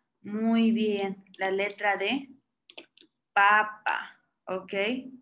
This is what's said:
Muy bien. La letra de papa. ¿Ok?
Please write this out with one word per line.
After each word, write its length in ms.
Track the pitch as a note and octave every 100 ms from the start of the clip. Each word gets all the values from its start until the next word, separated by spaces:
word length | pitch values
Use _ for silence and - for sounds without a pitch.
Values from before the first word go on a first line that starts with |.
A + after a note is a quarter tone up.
| _ _
Muy 500 | G3+ G#3 A3+ A3+ A3+
bien. 520 | A3+ G#3+ G3+ G3 F#3+ - -
La 120 | F#3+
letra 460 | G3 G3+ G3+ G#3 F#3+
de 320 | G3 C4+ C#4 - _ _ - - - _ _ _ _
papa. 840 | G3+ G3+ G#3 G#3+ - - - - - _ _
¿Ok? 300 | - F#3 F#3 G3 G#3 C4 - -